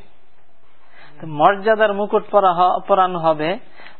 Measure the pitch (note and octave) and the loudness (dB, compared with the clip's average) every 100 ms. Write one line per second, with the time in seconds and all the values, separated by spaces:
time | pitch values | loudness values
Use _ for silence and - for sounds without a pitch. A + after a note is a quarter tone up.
0 | - - - - - - - - - - | -14 -14 -14 -14 -14 -14 -14 -14 -14 -16
1 | - - E3 D3+ E3 G3+ G3 G#3+ G#3+ G3 | -16 -14 -8 4 4 4 2 4 2 0
2 | G3+ G#3+ - G#3 F#3+ E3+ F3+ F3+ - F#3+ | 0 0 2 4 4 4 2 2 2 2
3 | F#3 F3+ D#3+ D#3 D#3 G#3+ - - - - | 2 2 0 0 0 -4 -8 -14 -14 -14